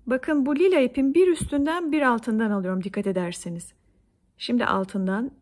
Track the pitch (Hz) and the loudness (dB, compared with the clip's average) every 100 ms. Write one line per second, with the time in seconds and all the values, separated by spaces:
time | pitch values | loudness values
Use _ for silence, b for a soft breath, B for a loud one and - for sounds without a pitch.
0 | - 254 320 294 262 294 370 330 247 277 | -4 -2 0 0 2 4 4 4 2 2
1 | 269 311 370 320 - 285 285 349 320 302 | 2 4 4 2 -2 -2 0 -2 -2 0
2 | 262 233 240 220 220 202 180 185 190 202 | 2 0 0 -2 0 -2 -2 -4 -4 -6
3 | 196 185 175 - 175 170 - _ _ _ | -4 -2 -4 -8 -10 -12 -14 _ _ _
4 | _ _ _ - - 240 - 196 190 196 | _ _ _ -14 -2 0 2 0 -2 -4
5 | 190 196 269 - | -2 -2 -6 -8